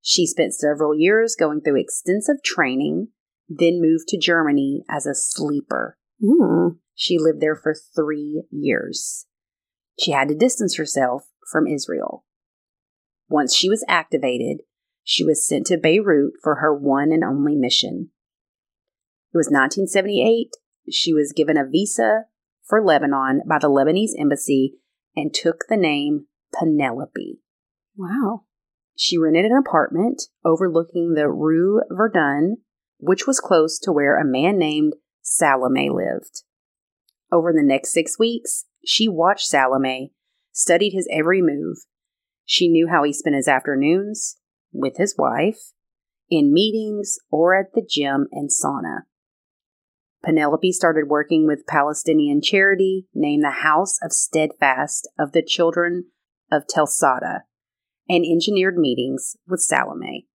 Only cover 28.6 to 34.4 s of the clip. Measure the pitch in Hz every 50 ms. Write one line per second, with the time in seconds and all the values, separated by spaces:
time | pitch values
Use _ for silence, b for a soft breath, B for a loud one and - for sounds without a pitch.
28.6 | _ _ _ _ _ _ _ - - - 180 170 160 156 160 165 190 220 240 277
29.6 | 269 - - 160 143 - - 160 202 240 262 - - - _ _ _ 165 165 165
30.6 | 190 180 160 165 170 165 - 175 170 170 165 151 147 147 78 - 147 156 160 165
31.6 | 175 190 208 214 - - - 185 214 226 - 185 156 143 139 143 156 180 220 -
32.6 | _ _ _ _ _ _ _ _ - 156 185 190 - - 269 - - - 185 165
33.6 | 156 165 160 - - 190 170 147 143 139 147 156 151 139 127 131